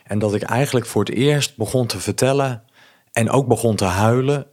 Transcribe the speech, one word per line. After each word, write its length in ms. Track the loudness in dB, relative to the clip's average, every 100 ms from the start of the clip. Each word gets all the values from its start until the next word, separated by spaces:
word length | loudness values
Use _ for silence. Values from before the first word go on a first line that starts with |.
En 140 | -8 -2
dat 160 | 0
ik 80 | -2
eigenlijk 440 | -2 -2 0 0 -2
voor 180 | -2
het 100 | -2
eerst 420 | 0 0 2 -2 -4
begon 300 | -4 -2 -2
te 120 | -4
vertellen 640 | -6 0 0 0 -2 -6 _ _ _ _ _
en 180 | -2 2
ook 160 | 2 2
begon 280 | 2 2 0
te 80 |
huilen 640 | 0 2 2 2 2 -2 -4